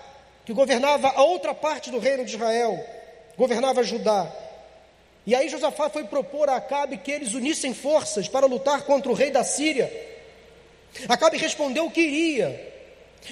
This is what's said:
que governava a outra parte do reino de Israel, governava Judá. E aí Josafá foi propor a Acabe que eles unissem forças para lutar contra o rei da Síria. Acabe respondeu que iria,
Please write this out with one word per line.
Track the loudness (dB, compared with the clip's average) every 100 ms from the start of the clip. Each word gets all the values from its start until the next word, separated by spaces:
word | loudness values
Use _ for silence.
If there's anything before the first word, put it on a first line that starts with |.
| -20 -20 -20 _
que | -6
governava | 0 4 4 4 4 2
a | 6
outra | 4 4 -2
parte | -2 -2 -4 -6
do | -2
reino | 0 0
de | -4 -4
Israel, | -2 0 0 -2 -8 -16 -20 -20 -20 0
governava | 2 2 2 2
Judá. | 0 0 2 2 0 -8 -16 -18 -20 -20 -20 _ _ _ 0
E |
aí | 0 0
Josafá | -2 -4 -2 -4
foi | -4
propor | -4 -6 -4 0 0
a |
Acabe | 0 -2 -4 -4 -6
que | -6
eles | -6 -6
unissem | -4 -2 -2 -4
forças | -4 2 2 2 -4 -2
para | 2 2
lutar | 2 0 0
contra | 2 2 2
o | 2
rei | 2
da | 2
Síria. | 2 0 0 2 -2 -4 -14 -18 -20 -20 -20 -20 -20 -20 -20 -14 -2
Acabe | 2 4 2
respondeu | -2 -2 -2 0 -2
que | 2
iria, | 2 2 0 0 -2 -4 -12 -18 -20 -20 -20 -20 -12